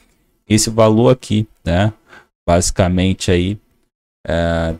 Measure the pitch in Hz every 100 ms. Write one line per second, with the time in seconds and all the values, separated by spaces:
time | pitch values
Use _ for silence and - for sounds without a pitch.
0 | _ _ _ _ - 107 - 110 110 110
1 | 127 127 - 107 107 _ 87 87 107 -
2 | _ - _ _ - 90 - - 90 90
3 | 92 92 - 90 90 104 _ _ _ _
4 | _ _ - 82 85 82 82 82